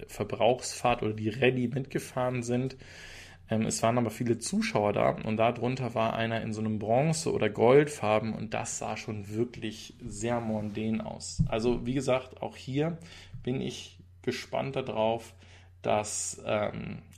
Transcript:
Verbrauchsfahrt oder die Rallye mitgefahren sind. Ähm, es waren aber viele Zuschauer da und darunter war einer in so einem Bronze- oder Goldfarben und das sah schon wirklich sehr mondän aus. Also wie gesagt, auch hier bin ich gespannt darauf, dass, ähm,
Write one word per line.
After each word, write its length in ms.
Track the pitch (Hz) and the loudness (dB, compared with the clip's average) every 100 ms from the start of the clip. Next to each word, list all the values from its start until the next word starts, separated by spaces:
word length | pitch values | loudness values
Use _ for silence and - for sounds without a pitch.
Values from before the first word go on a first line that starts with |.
| - | -14
Verbrauchsfahrt 960 | - 104 104 110 123 - - 123 120 | -8 -6 4 4 4 -2 -2 0 2
oder 120 | 110 | 0
die 160 | 107 107 | 0 -2
Rallye 380 | 117 127 127 120 | 4 4 4 0
mitgefahren 760 | 131 135 156 - 131 127 127 | -2 -4 -4 -4 -2 -2 -2
sind. 340 | 120 123 131 - - - - - - - - | 0 0 0 -6 -18 -18 -16 -16 -18 -20 -2
Ähm, 160 | 110 110 | 0 0
es 160 | - | 2
waren 160 | 113 120 | 2 4
aber 140 | 113 | 0
viele 260 | - 120 117 | 0 0 0
Zuschauer 560 | - 202 220 110 104 | 0 -2 2 2 4
da 160 | 104 127 | 4 4
und 280 | - 110 110 | 2 -2 2
darunter 580 | 113 113 120 131 123 113 | 2 2 -2 -2 -2 0
war 180 | 113 | 0
einer 280 | 113 113 113 | 0 0 -2
in 120 | 113 | -2
so 80 | 107 | -4
einem 160 | 110 107 | -2 -2
Bronze- 560 | 104 120 160 160 - | 2 4 4 2 0
oder 160 | - 107 | 2 0
Goldfarben 840 | 107 113 139 147 - 107 107 110 | 6 8 8 6 0 2 2 2
und 200 | - 110 | -4 -4
das 240 | 113 113 - | -4 -6 -6
sah 200 | 110 110 | -6 -6
schon 360 | - 107 101 | -6 -8 -6
wirklich 640 | 107 120 - 107 107 - - | -2 -2 -2 -10 -10 -16 -14
sehr 380 | 117 104 117 120 | -12 -6 -2 -2
mondän 600 | 113 107 107 104 110 110 | 0 -2 -2 -4 -2 -2
aus. 420 | - - - - - | -4 -8 -10 -2 0
Also 400 | 113 120 120 120 | 2 2 2 0
wie 80 | 139 | -2
gesagt, 480 | 131 127 - - | 2 2 0 -10
auch 120 | 113 - | -10 -8
hier 440 | - 135 160 170 - - - - | -4 0 0 -2 -12 -18 -16 -10
bin 200 | 123 135 | -4 -2
ich 360 | 123 - - - - - | -4 -8 -14 -20 -20 -8
gespannt 540 | - 123 - 120 135 135 | -6 -4 -4 -4 -2 -4
darauf, 580 | 117 110 110 117 - - - - - - | -2 2 2 2 -4 -20 -20 -20 -20 -8
dass, 580 | 120 107 104 - - - - | 2 2 2 -4 -6 -8 -2
ähm, 540 | 107 104 110 - - - | 0 0 -4 -8 -10 -14